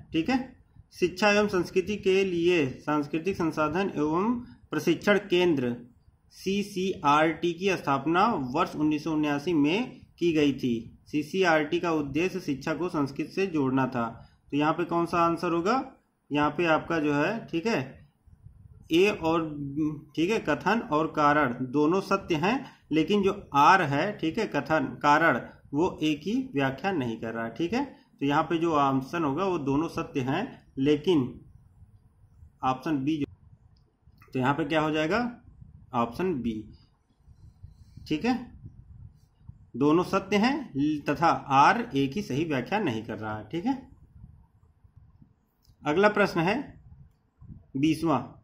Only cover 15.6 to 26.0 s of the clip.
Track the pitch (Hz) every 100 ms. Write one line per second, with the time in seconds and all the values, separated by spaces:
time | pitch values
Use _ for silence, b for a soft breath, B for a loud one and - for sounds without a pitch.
15.6 | 175 262 262 - _ _ - 147 147 147
16.6 | 170 156 135 165 147 143 160 226 - 165
17.6 | 220 190 127 - - _ _ _ - -
18.6 | - - - 165 202 196 160 165 160 147
19.6 | 139 143 151 151 - - 170 220 - 143
20.6 | 175 226 - 151 156 156 147 147 139 120
21.6 | 127 139 151 190 190 196 - 160 185 269
22.6 | B B B 156 156 208 196 - - 139
23.6 | 151 185 156 143 190 208 160 160 214 147
24.6 | 131 156 131 131 147 151 165 120 - B
25.6 | - 139 175 -